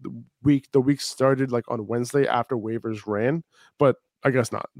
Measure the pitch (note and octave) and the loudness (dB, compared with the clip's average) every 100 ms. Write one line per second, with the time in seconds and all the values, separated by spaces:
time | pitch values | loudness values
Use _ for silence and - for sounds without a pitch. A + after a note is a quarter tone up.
0 | B2+ A#2+ - _ D3 C#3 - C#3 C3 C#3 | -14 -14 -18 _ 2 2 2 2 2 0
1 | - - C3 C3+ C3 A#2+ - A#2 G2+ A#2 | -4 0 2 2 0 -2 -2 -6 -4 -4
2 | A#2+ C#3+ B2+ A#2+ - B2 A2 A#2 A2+ G#2+ | 0 0 2 0 -2 -4 -4 -6 -6 -8
3 | G#2+ G#2 A#2+ E3 - _ _ _ C#3+ - | -4 -2 0 -2 -6 _ _ _ 2 2
4 | _ _ C3+ B2+ A#2 - - | _ _ 0 0 0 -6 -10